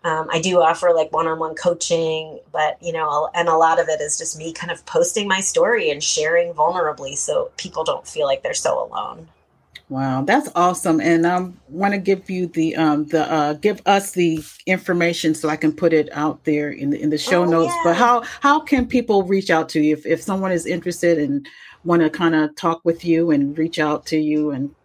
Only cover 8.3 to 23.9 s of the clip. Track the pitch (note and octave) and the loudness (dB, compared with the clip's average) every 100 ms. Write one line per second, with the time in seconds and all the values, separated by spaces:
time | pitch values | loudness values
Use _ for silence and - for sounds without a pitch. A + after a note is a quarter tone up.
8.3 | C3+ B2+ - - - - - - - E3 | -2 -4 -4 -2 -2 -4 -8 -10 -12 -20
9.3 | _ _ _ _ - _ C3 C3+ C3 C#3+ | _ _ _ _ -20 _ -4 -2 -2 2
10.3 | B3 D4 F3 F3 F3+ F#3 D#3+ D3 E3 E3+ | 0 0 2 2 2 0 2 4 2 2
11.3 | F3+ F3+ F3+ _ D#3 G3+ G3+ F#3 F#3+ - | 0 -4 -12 _ -4 -2 0 0 -2 -2
12.3 | F#3 F3 E3 D#3+ - D#3+ D3 D3+ D#3+ D3+ | -6 -4 0 -2 2 2 2 0 0 2
13.3 | D#3+ D3 D3+ G#3 G3+ - G3+ G3 F#3 E3+ | 0 0 0 0 0 2 2 2 0 2
14.3 | D#3+ - - - F#3 F#3 F3 E3+ E3 D#3+ | 0 -6 -12 -2 -2 0 0 0 0 -2
15.3 | D3+ D#3 D#3 D#3 D#3 F3 D#3+ D3 D3 D3+ | 0 -2 0 -2 2 2 2 2 -2 -4
16.3 | - - D3 D3 - C#3+ D3 D3+ D3+ - | -2 -2 -2 -2 -4 -4 -2 -2 -2 2
17.3 | F3+ F3 E3 E3 E3+ E3+ E3+ A#3+ A#3+ A3+ | 2 4 2 2 2 0 4 4 4 0
18.3 | - C#4+ D4+ D4+ C4+ A#3+ B3+ A#3 G3+ F#3 | 0 2 2 2 0 2 0 2 2 2
19.3 | G3 F#3+ E3 D#3+ D#3+ D3+ D3+ - E3 - | 0 2 0 2 0 2 0 0 -2 -2
20.3 | G3 F#3+ F3 E3 F3 F3+ E3+ E3+ D#3+ D3 | -4 -2 -2 -2 -4 -4 0 2 2 0
21.3 | C#3+ C#3 - - - E3+ E3+ D#3 D3+ E3+ | -2 -6 -20 -20 -10 0 2 2 2 2
22.3 | D#3+ D3+ - E3+ E3 E3+ E3 F3 E3 E3+ | 2 0 -2 -2 0 -2 -2 0 2 4
23.3 | D3 C#3 D3+ E3 E3 D3+ | 2 0 -2 -4 -2 -2